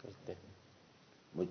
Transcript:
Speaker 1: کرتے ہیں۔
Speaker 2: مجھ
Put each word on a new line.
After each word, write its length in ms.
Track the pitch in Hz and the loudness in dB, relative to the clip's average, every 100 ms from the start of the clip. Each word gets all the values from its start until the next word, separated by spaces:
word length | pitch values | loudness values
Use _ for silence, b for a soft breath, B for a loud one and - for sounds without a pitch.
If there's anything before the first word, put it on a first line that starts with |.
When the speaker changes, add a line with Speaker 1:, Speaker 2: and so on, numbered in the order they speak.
Speaker 1:
کرتے 320 | - - - | -6 -4 -2
ہیں۔ 160 | 92 - - - - - - - - - - | -2 -4 -12 -14 -18 -18 -18 -18 -18 -2 6
Speaker 2:
مجھ 120 | 90 | 6